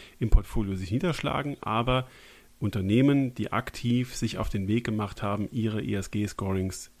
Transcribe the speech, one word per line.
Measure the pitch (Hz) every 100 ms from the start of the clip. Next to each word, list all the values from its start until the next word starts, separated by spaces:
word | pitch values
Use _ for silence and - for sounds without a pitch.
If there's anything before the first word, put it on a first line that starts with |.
| - -
im | 107
Portfolio | 104 - 110 101
sich | 95 92
niederschlagen, | 117 180 147 - - 143 139
aber | - 110 123 127 127 - - - - -
Unternehmen, | 101 101 95 117 139 143 131
die | 123 104
aktiv | 107 - - 120 123 127
sich | - 110 -
auf | 107
den | 101 98
Weg | 117
gemacht | 120 107 101 -
haben, | 104 104 101
ihre | 117 110 107
E-S-G-Scorings | - 98 95 104 104 - 98 95 92 - - _